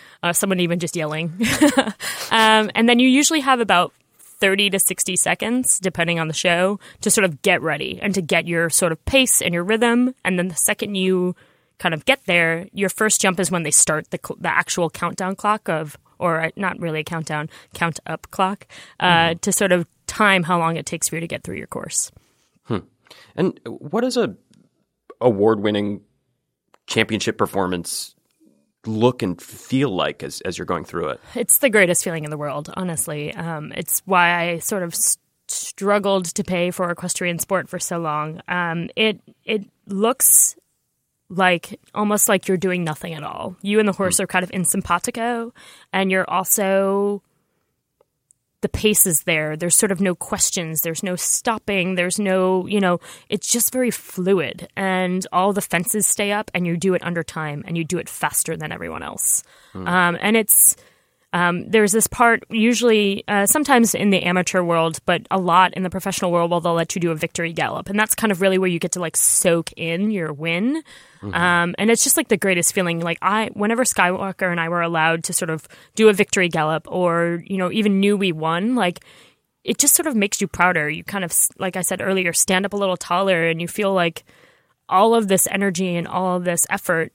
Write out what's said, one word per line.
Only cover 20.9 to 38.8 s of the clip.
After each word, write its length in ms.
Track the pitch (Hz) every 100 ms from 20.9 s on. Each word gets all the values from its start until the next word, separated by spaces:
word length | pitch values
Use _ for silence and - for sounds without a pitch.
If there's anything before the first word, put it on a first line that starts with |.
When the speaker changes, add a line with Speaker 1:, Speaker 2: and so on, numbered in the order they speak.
| 165 -
Speaker 1:
for 80 | 160
you 60 |
to 60 | 165
get 160 | -
through 120 | - -
your 100 | -
course. 440 | - - - - - _ _ _ _ -
Speaker 2:
Hmm. 140 | 104 - _ _ - - -
And 200 | 175 - -
what 360 | - 147 190
does 160 | 254 240
a 180 | 196 175 _ _ _ _ _ _ _ -
award-winning 800 | 123 98 107 110 104 104 101 101 _ _ _ _ _ _ _ _ -
championship 500 | 113 110 107 - -
performance 800 | 104 98 90 90 85 - - _ _ _ _ _ _ _ 110
look 360 | 110 120 127
and 200 | 104 87
feel 480 | - - - 131 135
like 340 | 90 76 73
as, 180 | 69 -
as 160 | 95 87
you're 80 | 90
going 200 | 85 87
through 240 | 87 78
it? 100 | 64 - 240
Speaker 1:
It's 240 | 247 -
the 100 | 269
greatest 340 | 214 175 175
feeling 200 | 190 165
in 60 | 151
the 60 | 151
world, 340 | 147 143 156 -
honestly. 580 | 180 156 - 151 147
Um, 380 | - 165 160 151 -
it's 260 | 175 - -
why 340 | 185 175 175 170
I 100 | 170
sort 240 | - 208
of 100 | 175
s-, 240 | - - - _ _ -
struggled 800 | - - - 196 208 196 196 170
to 180 | -
pay 280 | 190 180 180
for 180 | 175 175
equestrian 500 | 175 180 - 180 170
sport 300 | - 185 -
for 100 | 180
so 180 | - 170
long. 440 | 165 151 156 160 -
Um, 420 | 180 170 165